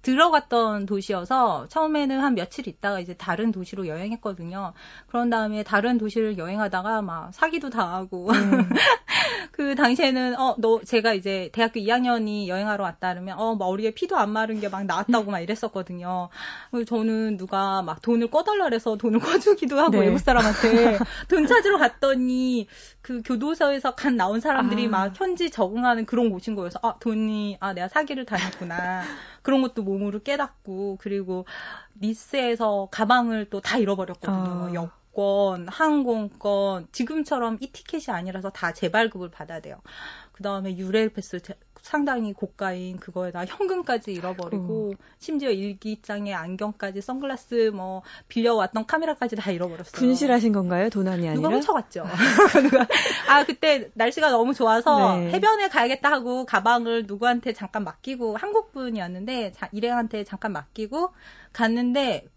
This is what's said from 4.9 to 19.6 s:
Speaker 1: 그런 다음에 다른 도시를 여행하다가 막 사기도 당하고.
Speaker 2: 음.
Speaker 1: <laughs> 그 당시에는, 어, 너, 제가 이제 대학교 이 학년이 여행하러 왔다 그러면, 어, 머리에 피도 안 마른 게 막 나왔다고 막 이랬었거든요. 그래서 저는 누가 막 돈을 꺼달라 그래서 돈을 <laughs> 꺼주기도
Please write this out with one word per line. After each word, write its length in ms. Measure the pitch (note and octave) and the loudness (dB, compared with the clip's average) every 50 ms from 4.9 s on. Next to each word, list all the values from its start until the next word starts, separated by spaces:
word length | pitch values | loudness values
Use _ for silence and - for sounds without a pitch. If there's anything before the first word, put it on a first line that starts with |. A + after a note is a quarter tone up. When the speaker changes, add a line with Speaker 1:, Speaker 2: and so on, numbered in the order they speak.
| - - - | -20 -20 -18
Speaker 1:
그런 240 | _ - A#3+ A#3+ A#3+ | _ -4 -2 0 2
다음에 320 | A#3 A3+ A3 G#3+ G#3+ G#3+ | 0 0 0 -2 -2 -4
다른 340 | G#3 - A3 G3+ G3+ B3 B3 | -2 2 2 2 4 4 2
도시를 420 | A#3 G#3+ G#3+ - A3+ A3 G#3+ G#3 F3+ | 2 0 0 0 0 0 0 -2 -4
여행하다가 640 | D#3+ F3 F#3+ G#3+ G#3+ G3+ F#3+ F#3 F#3 G#3+ A3+ A3 | -6 -4 -2 -2 -2 -2 -2 -4 -2 -2 -2 -2
막 300 | G3+ F#3 E3 E3 D3+ E3+ | -2 -4 -8 -8 -10 -12
사기도 380 | F#3+ - D#4+ D#4+ D#4 E4 C#4+ C4+ | -4 -2 -2 -2 -2 -4 -6 -4
당하고. 580 | A3+ A3+ G3 E3+ F3 F#3 F#3+ F#3 - F3+ F3 G3+ | -2 -2 -2 -2 -4 -6 -8 -8 -8 -6 0 2
Speaker 2:
음. 380 | A#3 D4+ - G3+ C4 B3+ G#3 F3+ | 2 4 4 4 4 4 4 2
Speaker 1:
<laughs> 840 | B3 - - C#5 A#4+ A#4+ - - - - F5 D5 A#4 G#4 F#4 - | 4 4 4 4 4 2 0 -4 -2 -2 -2 -2 -4 -6 -10 -10
그 220 | - - D4 C#4 C#4 | -6 -6 -4 -2 2
당시에는, 640 | B3+ C#4+ A#3+ B3+ B3+ E4+ C4+ C4 B3+ B3+ B3+ A#3+ B3+ | 2 2 2 4 2 2 0 2 0 -2 -2 -2 0
어, 160 | C4 C4 - - | 0 0 4 4
너, 220 | A3 A3+ A3+ A3 | 4 4 4 2
제가 300 | - - B3 A3+ G#3 A3+ | 2 0 0 2 2 2
이제 380 | A3 F#3+ F3+ G3 G3 F#3+ F#3 D#3 | 0 0 -2 -2 -4 -4 -6 -6
대학교 260 | - A3 A#3 A#3 A#3 A#3 | 0 0 0 0 0 -2
이 100 | G3 G#3 | 0 2
학년이 600 | A#3 B3 B3+ B3 A#3+ A#3 A3 G#3+ G#3 G#3 G3+ F3+ | 2 2 2 2 0 0 0 -4 -4 -6 -4 -4
여행하러 340 | F3+ F#3+ G3+ G#3+ G#3 G3+ | -4 -4 -2 -2 -2 -2
왔다 300 | G3 F3 E3 _ - F#3 | -4 -6 -6 _ -4 -4
그러면, 260 | F3+ F3+ F3+ F#3+ F#3 F3+ | -4 -4 -8 -10 -6 -4
어, 160 | A3 A3+ A3+ | -2 -2 -2
머리에 360 | G#3 G3 F#3 F#3+ G3 A3 A3 | 0 -2 -2 -2 0 -2 -4
피도 240 | A3+ - F#4 F4 G4 | -2 -4 -4 0 2
안 140 | D4+ G#3 G#3 | 0 0 2
마른 300 | G#3+ A3 A3 A3 A3 G#3+ | 0 -2 -2 -2 -4 -4
게 80 | G3+ G3+ | -4 -6
막 180 | F#3+ F#3+ G3+ | -6 -6 -4
나왔다고 440 | F#3+ E3 F3+ G#3 - A#3+ A#3 G#3+ G3+ | -2 -2 -2 0 2 2 2 2 0
막 100 | G3+ F3 | -6 -6
이랬었거든요. 880 | E3+ E3+ A3 A3 - G#3+ - G3 F3+ - F3+ F3 F3 F3+ F#3 F3+ F3+ F3 - - - - - - - - | -4 -6 -6 -4 -6 -6 -6 -8 -8 -8 -10 -10 -8 -6 -6 -6 -6 -8 -12 -14 -14 -14 -14 -16 -14 -6
그래서 140 | - A#3+ A#3 | -6 -6 -4
저는 500 | - A#3 A3 A3 A3 A3 A3 A3 A3 G#3+ | -2 -2 0 0 0 0 0 -2 -2 -4
누가 460 | F3+ F#3 F#3 - F#3+ G3 G3 F#3+ F#3+ | -4 -6 -4 -2 0 0 0 0 -2
막 180 | F3+ D#3+ D#3+ - | -2 -4 -8 -4
돈을 300 | - A3+ A#3 A#3 A#3 A#3 | 0 2 2 2 2 2
꺼달라 340 | - D#4 - G#4+ G#4 G4+ F#4 | 2 2 2 2 2 2 2
그래서 320 | D4 A#3 A3+ - A#3+ A3 | 2 0 0 0 -2 -4
돈을 240 | G#3 - A3+ G#3+ A#3+ | 0 0 2 2 2
<laughs> 0 | |
꺼주기도 580 | - D#4 E4+ F#4+ - G#4 G4+ - | 2 4 2 4 6 6 4 4